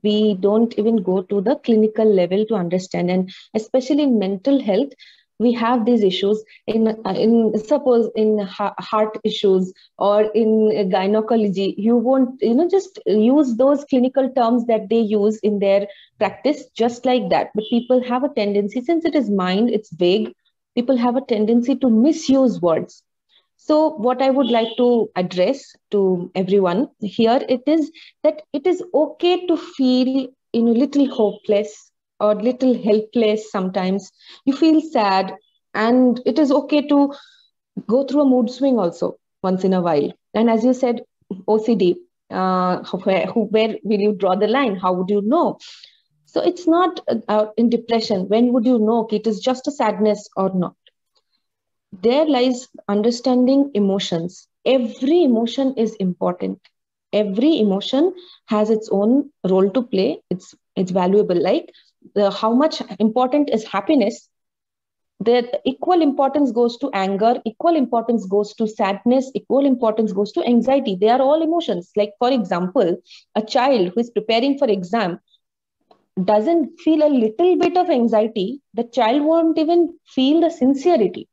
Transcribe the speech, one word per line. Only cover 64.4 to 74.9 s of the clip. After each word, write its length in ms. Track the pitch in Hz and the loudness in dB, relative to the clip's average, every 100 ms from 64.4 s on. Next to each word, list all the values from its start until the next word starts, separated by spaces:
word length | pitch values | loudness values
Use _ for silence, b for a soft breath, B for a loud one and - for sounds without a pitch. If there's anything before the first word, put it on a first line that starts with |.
| _ _ _ _ _ _ _ _ | _ _ _ _ _ _ _ _
the 400 | 208 247 240 - - | 0 0 0 -4 -4
equal 340 | 262 - 359 | -4 0 2
importance 500 | 302 269 269 294 269 | 2 2 0 0 0
goes 280 | 220 240 240 | 0 -2 -2
to 120 | 277 | -6
anger, 460 | 196 190 196 226 262 | -4 -2 0 0 0
equal 320 | 226 - 339 330 | -4 -2 0 0
importance 480 | 247 233 233 233 | 0 -2 0 -4
goes 300 | 185 202 208 | 0 -2 -2
to 120 | - 214 | -4 -6
sadness, 640 | - 196 196 240 262 262 | -2 -4 -2 0 0 0
equal 320 | 202 _ 262 277 | -10 _ 0 2
importance 460 | 247 226 214 214 | 2 0 0 -2
goes 200 | 190 202 | -2 -4
to 100 | 339 | -4
anxiety. 520 | 240 240 240 277 269 185 | 2 2 2 0 0 0
They 120 | 214 | 2
are 100 | 254 | 2
all 220 | 269 311 | 2 0
emotions. 480 | 320 339 330 180 175 | 0 -2 -2 -6 -6
Like, 180 | 208 214 - | -4 -4 -2
for 140 | 247 | 0
example, 640 | 262 185 175 180 185 175 180 B B B | 0 -2 -4 -2 0 0 -2 B B B
a 80 | - | -8
child 500 | 220 262 262 247 180 | -2 0 2 2 0
who 60 | 226 | -2
is 100 | 233 | -4
preparing 480 | 208 214 226 277 277 | -6 -2 0 0 0
for 80 | 269 | -2
exam 540 | 196 175 | -2 -2